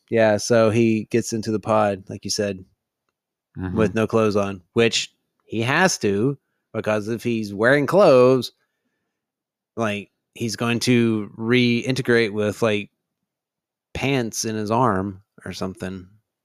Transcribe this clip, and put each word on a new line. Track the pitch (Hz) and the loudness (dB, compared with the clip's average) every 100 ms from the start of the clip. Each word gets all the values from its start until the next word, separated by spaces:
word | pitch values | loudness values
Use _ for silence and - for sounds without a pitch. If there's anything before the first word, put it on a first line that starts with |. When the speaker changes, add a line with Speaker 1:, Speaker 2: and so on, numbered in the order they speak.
| _ | _
Speaker 1:
yeah, | 117 110 104 | 2 4 2
so | - 120 113 | 2 2 4
he | 110 117 110 104 | 4 2 0 -2
gets | 117 - | -2 -2
into | 117 113 | -4 -4
the | 107 | -4
pod, | 113 110 104 95 - | 0 0 2 -2 -8
like | 107 101 | -12 -8
you | |
said, | - 101 95 92 _ _ _ _ _ _ _ _ - | -4 -4 -6 -14 _ _ _ _ _ _ _ _ -10
Speaker 2:
Mm-hmm. | 92 110 | -6 -2
Speaker 1:
with | 104 110 | 0 0
no | 110 | 0
clothes | 113 107 104 | 2 2 0
on, | 98 98 - | -2 -6 -6
which | 117 117 - - _ _ _ _ | 0 0 0 -6 _ _ _ _
he | 110 | -6
has | 117 151 185 - | -2 2 0 0
to, | 104 98 123 143 _ _ _ | 0 0 0 -4 _ _ _
because | 110 104 107 104 | -8 -4 -4 -4
if | 117 | -6
he's | 120 113 104 | -4 -4 -6
wearing | 98 117 143 135 | 0 2 4 2
clothes, | 180 190 131 123 131 113 - _ _ _ _ _ _ _ _ _ _ _ - | 4 6 8 6 4 -2 -12 _ _ _ _ _ _ _ _ _ _ _ -6
like, | 110 101 95 _ _ | -4 -6 -10 _ _
he's | - 117 101 | -8 -8 -4
going | 117 117 | -2 0
to | 123 120 117 110 101 110 | 2 2 2 0 -6 -8
reintegrate | 113 123 123 120 123 131 127 117 113 | 0 2 2 0 -2 -2 0 2 2
with, | 104 104 101 | 0 -2 0
like, | 113 104 98 _ _ _ _ _ _ _ _ _ _ | -2 -2 -6 _ _ _ _ _ _ _ _ _ _
pants | - 131 139 113 - 113 | -6 -2 -2 -4 -6 -6
in | 110 | -6
his | 104 | -2
arm | 117 127 95 101 95 _ _ - | 0 2 0 -4 -8 _ _ -16
or | |
something, | 90 95 92 95 95 92 107 _ _ | -10 -10 -8 -10 -12 -16 _ _ _